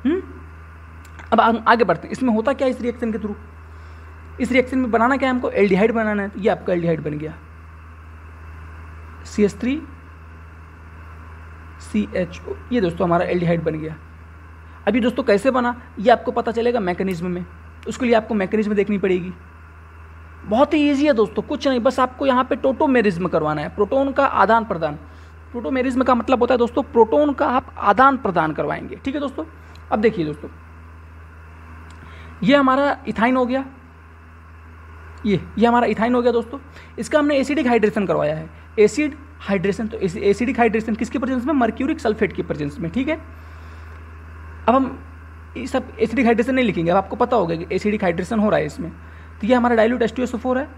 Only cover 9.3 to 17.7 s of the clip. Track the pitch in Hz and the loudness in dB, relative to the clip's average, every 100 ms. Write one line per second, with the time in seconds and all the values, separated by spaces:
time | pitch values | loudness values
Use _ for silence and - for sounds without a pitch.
9.3 | - 202 - 240 294 - - - - - | 0 0 2 -4 -4 -6 -18 -20 -20 -20
10.3 | - - - - - - - - - - | -20 -20 -20 -20 -20 -20 -20 -18 -18 -18
11.3 | - - - - - - 214 208 - 175 | -18 -18 -18 -18 -18 -4 -2 -2 -2 -4
12.3 | - - - - 247 185 165 180 170 - | -8 -12 -12 -2 0 0 0 2 2 2
13.3 | 180 170 170 156 156 156 160 - - - | 0 2 0 0 -4 -8 -12 -18 -20 -20
14.3 | - - - - - - 233 233 247 - | -20 -20 -20 -20 -6 -2 2 2 0 2
15.3 | 196 269 247 240 240 - - 208 226 247 | 2 2 0 -2 -4 -12 0 4 4 2
16.3 | 233 233 226 233 240 185 180 190 175 180 | -4 -2 -2 0 0 -2 -2 -2 -2 -4
17.3 | 175 175 - - | -6 -8 -16 -20